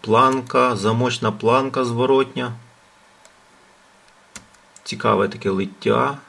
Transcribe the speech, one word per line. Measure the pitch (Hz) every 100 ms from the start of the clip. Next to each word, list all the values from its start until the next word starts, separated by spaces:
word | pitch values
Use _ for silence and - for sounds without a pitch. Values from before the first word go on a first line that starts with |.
планка, | 107 113 131 131 120 127 127 107
замочна | 104 117 127 - 110
планка | 104 110 127 135 131 123
зворотня. | 117 127 135 135 - 123 117 - _ _ _ _ _ - _ _ _ _ _ _ _ _ _ _ - - _ _ -
Цікаве | - - 113 101 101
таке | - 101
лиття. | 95 98 - 110 113 135 143